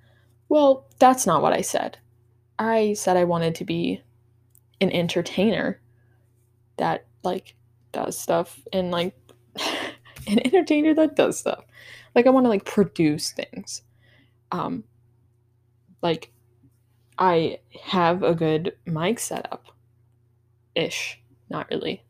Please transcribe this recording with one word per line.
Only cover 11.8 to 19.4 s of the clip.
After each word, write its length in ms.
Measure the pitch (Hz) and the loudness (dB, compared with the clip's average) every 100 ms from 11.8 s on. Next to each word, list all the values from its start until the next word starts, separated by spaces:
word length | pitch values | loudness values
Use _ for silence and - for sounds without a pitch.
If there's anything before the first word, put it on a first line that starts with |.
| - - - 240 | -20 -20 -2 4
Like, 100 | 247 | 6
I 20 | |
wanna, 200 | 262 247 | 6 4
like, 160 | 202 - | 0 0
produce 640 | - 180 - 156 151 - | 0 0 2 0 0 -6
things. 500 | - - - - - _ _ _ _ _ _ - | -10 -12 -12 -14 -16 _ _ _ _ _ _ -10
Um, 320 | 180 165 175 - _ _ _ _ _ _ _ _ _ _ - | -8 -6 -8 -12 _ _ _ _ _ _ _ _ _ _ -6
like, 300 | 170 165 - _ _ _ _ _ _ _ _ - | -2 -2 -6 _ _ _ _ _ _ _ _ 0
I 420 | 185 165 156 - _ - | 2 2 0 -6 _ -18
have 400 | - 190 170 180 | -4 0 2 2
a 100 | 170 165 | 0 0
good 400 | 160 156 170 - - | 0 0 -4 -8 -8
mic 340 | 156 175 233 | -4 -4 -4
setup-ish. 520 | - - | -6 -8